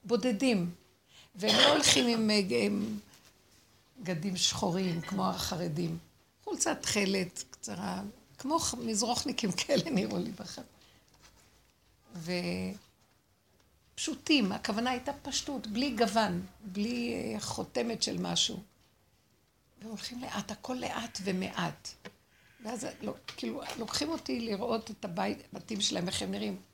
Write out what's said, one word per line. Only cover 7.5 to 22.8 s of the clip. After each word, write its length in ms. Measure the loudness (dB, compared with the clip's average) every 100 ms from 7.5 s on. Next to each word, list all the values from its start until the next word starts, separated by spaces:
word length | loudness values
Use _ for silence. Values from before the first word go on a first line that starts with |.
| -14 -10 -6 -4 -4 -6 -12 -20 -10
כמו 220 | 0 2
ח-, 140 | 2
מזרוחניקים 760 | -2 -2 0 2 0 0 0 0
כאלה 380 | -2 2 2 4
נראו 280 | 0 0 -2
לי 140 | -4
בחר. 300 | -6 -12 -12 -14 -20 -20 -20 _ -20 -20 -20 -20 _ _ _ _ _ _ -12 -4 -2 0 -2 -4 -6 -14 _ _ _ _ _ _ _ _ _ _
ופשוטים, 580 | -6 -6 -4 4 6 6
הכוונה 380 | 0 -2 0 0
הייתה 240 | 0 -4 -6
פשטות, 460 | -4 -4 -2 -6 -4
בלי 280 | -2 0 4
גוון, 500 | 4 6 4 2 -4 -12
בלי, 520 | -8 -2 -2 0 -2
אה, 260 | -2 -2 -4
חותמת 640 | -4 -6 -2 0 0 0
של 140 | -2 -2
משהו. 420 | 0 2 0 -2 -10 _ _ _ _ _ _ _ _ _ _ _
והם 80 | -12
הולכים 320 | -8 -8 -8
לאט, 300 | -6 -6 -6
הכל 220 | -8 -6
לאט 460 | -4 -2 -4 -6 -4
ומעט. 680 | -2 0 -2 -2 -2 -4 -14 -14 -18 -20 _ _ -20 -12
ואז 240 | -8 -6